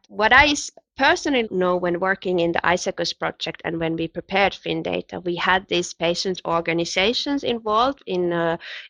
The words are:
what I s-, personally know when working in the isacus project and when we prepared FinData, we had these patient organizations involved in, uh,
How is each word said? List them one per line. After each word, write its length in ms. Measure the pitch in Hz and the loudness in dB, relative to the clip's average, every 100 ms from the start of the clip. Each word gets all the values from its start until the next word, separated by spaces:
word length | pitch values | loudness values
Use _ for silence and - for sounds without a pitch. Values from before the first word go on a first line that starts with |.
| _ | _
what 240 | 196 214 | 0 4
I 160 | 254 294 | 6 6
s-, 220 | 285 - - _ - | 4 -4 -14 _ 0
personally 520 | 269 359 320 262 220 | 2 2 2 0 0
know 260 | 185 180 180 | 0 2 2
when 220 | 175 175 | 0 0
working 400 | 185 190 190 180 | 0 -2 0 0
in 120 | 170 | 2
the 120 | 170 - | 2 2
isacus 460 | 180 - - 170 | 0 -2 -4 -6
project 500 | - 165 - - - | -4 -6 -6 -8 -8
and 160 | - 165 | -6 -4
when 160 | 165 165 | -4 -2
we 100 | 165 | -4
prepared 460 | 175 - 196 196 | -8 -4 0 2
FinData, 720 | - 170 160 165 180 - 185 | 0 -6 -4 -2 -4 -6 -8
we 100 | 180 | -6
had 320 | 175 - 185 196 | -2 2 0 2
these 280 | 175 175 | -2 -2
patient 460 | - 170 175 196 180 | -2 -2 0 -2 -4
organizations 1000 | - 170 170 165 170 - 196 254 294 285 | -2 -2 0 -2 -2 0 0 0 -2 -2
involved 600 | - 233 220 214 254 277 - | -2 -4 0 2 2 -2 -4
in, 260 | 185 175 | -2 0
uh, 260 | 170 165 170 - - | 0 0 -2 -6 -16